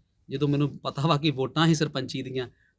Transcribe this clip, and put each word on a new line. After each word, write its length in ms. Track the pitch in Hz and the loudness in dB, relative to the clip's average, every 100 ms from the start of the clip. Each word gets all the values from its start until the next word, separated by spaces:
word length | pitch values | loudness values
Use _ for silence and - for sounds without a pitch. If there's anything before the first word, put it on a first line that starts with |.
| _ _ - | _ _ -10
ਜਦੋਂ 180 | 135 143 | -4 0
ਮੈਨੂੰ 300 | 143 143 - | 2 0 -4
ਪਤਾ 240 | 135 - 160 | -8 -2 2
ਵਾ 100 | 143 | 2
ਕਿ 140 | 156 | 2
ਵੋਟਾਂ 360 | 131 131 151 165 | 0 -2 2 4
ਹੀ 80 | |
ਸਰਪੰਚੀ 480 | 151 147 139 127 135 | 4 2 -4 -6 -8
ਦੀਆਂ, 260 | 131 127 123 _ _ | -8 -8 -8 _ _